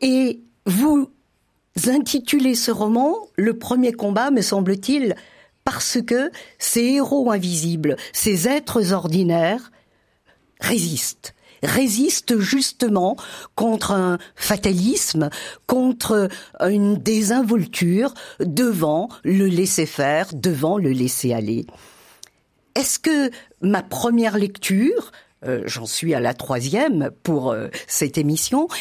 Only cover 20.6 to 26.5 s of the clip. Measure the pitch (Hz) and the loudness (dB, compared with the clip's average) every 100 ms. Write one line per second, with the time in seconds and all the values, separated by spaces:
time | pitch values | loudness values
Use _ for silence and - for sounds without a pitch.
20.6 | 156 202 165 131 127 - 127 117 107 113 | 0 2 0 0 0 -2 -2 -2 -2 -4
21.6 | 117 - - - - - - _ _ _ | -6 -14 -20 -20 -20 -20 -20 _ _ _
22.6 | _ - 269 - - 302 269 240 - _ | _ -4 -2 -2 0 2 0 -4 -20 _
23.6 | 185 202 - - 240 233 226 208 202 202 | 0 0 -2 -4 0 2 2 0 -2 -4
24.6 | - 190 262 453 - - - _ - 123 | -2 2 2 0 -4 -16 -20 _ -6 -4
25.6 | 104 113 113 - 165 143 120 127 - | -4 -8 -6 -6 -2 0 0 -4 -6